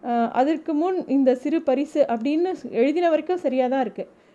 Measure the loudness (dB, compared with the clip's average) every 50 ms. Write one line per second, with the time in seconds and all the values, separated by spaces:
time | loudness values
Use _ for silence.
0 | -4 -2 0 0 0 0 2 0 2 2 0 -2 -2 -4 -2 0 0 0 -2 -4
1 | -2 0 0 4 4 4 2 2 0 -2 -2 0 0 0 0 0 -2 -4 2 0
2 | 2 2 0 -4 -2 -2 0 0 0 -2 -2 -6 -10 -6 0 0 2 2 2 2
3 | 2 2 2 0 0 -2 -4 -2 -2 -2 0 0 0 0 0 0 -2 -2 -4 -10
4 | -12 -12 -14 _ _ _